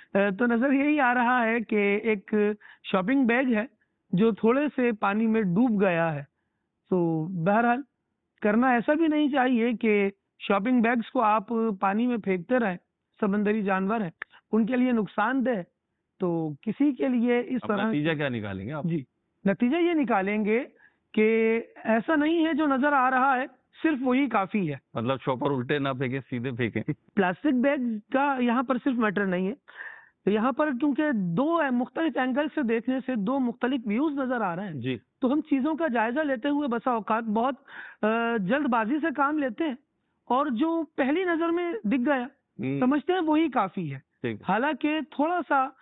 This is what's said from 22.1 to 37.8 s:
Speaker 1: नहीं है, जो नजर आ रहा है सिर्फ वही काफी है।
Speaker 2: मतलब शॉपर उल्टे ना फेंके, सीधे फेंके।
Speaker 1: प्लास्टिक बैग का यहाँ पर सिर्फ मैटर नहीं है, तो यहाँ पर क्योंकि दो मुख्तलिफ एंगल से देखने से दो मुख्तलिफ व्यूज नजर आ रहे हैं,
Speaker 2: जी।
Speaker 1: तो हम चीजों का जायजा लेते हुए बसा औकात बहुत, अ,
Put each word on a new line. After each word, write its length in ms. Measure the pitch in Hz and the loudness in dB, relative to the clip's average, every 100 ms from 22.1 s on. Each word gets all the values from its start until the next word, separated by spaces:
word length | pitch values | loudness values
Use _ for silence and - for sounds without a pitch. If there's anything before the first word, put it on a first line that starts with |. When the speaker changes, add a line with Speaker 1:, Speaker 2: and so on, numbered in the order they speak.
| 311 | 2
Speaker 1:
नहीं 300 | 302 339 320 | 2 2 2
है, 80 | |
जो 120 | 294 302 | 2 0
नजर 280 | 269 294 | 2 2
आ 140 | 285 254 | 2 2
रहा 260 | 262 269 | 2 2
है 260 | 247 277 - _ - | 2 -2 -10 _ -4
सिर्फ 200 | 320 277 | -2 0
वही 260 | 262 254 277 | 2 2 2
काफी 380 | 220 190 214 165 | 0 -2 -2 -2
है। 140 | 135 - 127 | -4 -8 -4
Speaker 2:
मतलब 220 | 113 135 | -2 -2
शॉपर 280 | - 127 143 | -2 -2 -2
उल्टे 320 | 139 123 147 | -2 -2 -2
ना 140 | 139 | -2
फेंके, 280 | 131 135 135 | -2 -4 -6
सीधे 320 | - 123 123 | -6 -6 -6
फेंके। 400 | 120 117 107 107 | -4 -4 -2 -4
Speaker 1:
प्लास्टिक 720 | 143 _ - 180 185 302 254 | -8 _ 0 0 0 0 2
बैग 380 | 277 285 240 220 - | 0 0 -2 -6 -4
का 220 | 262 285 | 0 0
यहाँ 300 | 262 240 233 | 0 0 0
पर 140 | 254 247 | 0 -2
सिर्फ 200 | 285 240 | -2 0
मैटर 280 | 214 190 196 | 0 0 0
नहीं 200 | 180 185 | 0 -2
है, 60 | 269 - - - - - _ | -6 -12 -18 -18 -18 -20 _
तो 60 | - | -2
यहाँ 220 | 214 240 | 0 0
पर 180 | 254 302 | 0 -2
क्योंकि 420 | 240 294 262 302 | 0 0 0 0
दो 580 | 233 180 170 285 330 285 | 0 0 0 0 0 0
मुख्तलिफ 460 | 247 226 - 320 247 | 0 -2 -2 -2 0
एंगल 320 | 254 254 311 | -2 -2 -2
से 140 | - | -2
देखने 380 | 233 226 220 262 | 0 0 -2 -4
से 160 | - 254 | -2 -4
दो 220 | 196 269 | -2 0
मुख्तलिफ 440 | 247 233 240 269 220 | -2 -2 -2 -2 -2
व्यूज 320 | 214 320 285 | -2 -2 -2
नजर 240 | 254 247 | -4 -2
आ 120 | 202 | -2
रहे 120 | 165 208 | -4 -8
हैं, 140 | 147 | -6
Speaker 2:
जी। 200 | 123 123 - _ | -6 -6 -8 _
Speaker 1:
तो 80 | 233 | -2
हम 120 | 302 | 0
चीजों 360 | - 269 269 311 | 0 -2 0 -2
का 120 | 320 | -2
जायजा 340 | 233 220 247 | 0 0 -2
लेते 260 | 302 262 285 | -2 -2 -2
हुए 200 | 285 294 | -2 -2
बसा 280 | 233 262 233 | -2 -2 -2
औकात 280 | 196 220 | -2 -2
बहुत, 320 | 226 208 262 254 | -2 -2 -2 -4
अ, 840 | - - | -10 -18